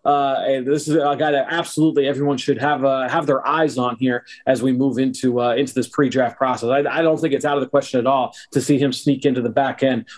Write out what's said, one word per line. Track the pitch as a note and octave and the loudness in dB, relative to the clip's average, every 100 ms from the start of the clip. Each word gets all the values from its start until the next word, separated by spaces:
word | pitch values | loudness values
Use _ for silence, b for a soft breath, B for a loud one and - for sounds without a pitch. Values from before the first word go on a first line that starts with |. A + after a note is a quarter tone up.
Uh, | - C#3+ C#3 C3+ A#2+ | 0 2 2 0 0
and | C3+ B2+ | -2 0
this | D3+ D3+ | -2 0
is | D#3 | 0
a | C#3+ C3+ | 2 0
guy | D3+ | 0
that | C#3+ C3 | 0 -2
absolutely | E3+ - - D#3 C#3 C3+ | -4 -4 0 2 2 0
everyone | C3+ C#3+ C3 | 0 -2 -2
should | - A#2+ | -2 0
have, | C#3+ C#3 | 0 0
uh, | C3+ C3+ B2 | 0 0 -2
have | E3 D3 | -2 0
their | C3+ C3+ | 0 0
eyes | D#3+ D3+ A#2+ | 0 0 0
on | B2 A#2 | -4 -2
here | B2+ B2 B B - | -2 -2 B B 0
as | B2+ | 2
we | C3 | 2
move | B2+ C3+ | 2 0
into, | A#2+ C3 B2+ B2+ A#2+ | 0 -2 0 0 0
uh, | A#2+ | 0
into | A#2 C3 C3 | 0 -2 -2
this | A#2 | -4
pre-draft | - C3+ C3 B2 - | 0 0 2 -2 -2
process. | C3 A#2+ A#2 | -2 -2 0
I, | B2 | 0
I | A#2+ D3 | 0 0
don't | E3 D#3 | 0 2
think | D#3+ C3 | 0 0
it's | D3 | 0
out | C#3+ | -2
of | |
the | C3 | 0
question | C#3 - B2+ | -2 0 0
at | B2 | 2
all | C3+ A#2 B B | 0 -2 B B
to | C#3 | -2
see | C3 C#3 | 2 2
him | C#3 | 2
sneak | B2+ D3 C3+ | 0 -2 0
into | C#3+ B2+ | 0 0
the | A#2 | 0
back | B2 C3 - | 0 0 0
end | C3+ A#2 - | 0 0 -6